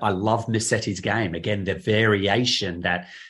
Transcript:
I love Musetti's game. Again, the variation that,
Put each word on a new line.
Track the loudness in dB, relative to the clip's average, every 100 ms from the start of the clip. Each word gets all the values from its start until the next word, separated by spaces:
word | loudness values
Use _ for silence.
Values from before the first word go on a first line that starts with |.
I | 0
love | 0 2 0 0
Musetti's | -2 0 -2 -2 -4
game. | -2 0 -2
Again, | -4 -4 -2
the | -2
variation | -2 2 4 4 4 4 2 2 0 -2 -4
that, | -2 -2 -6 -18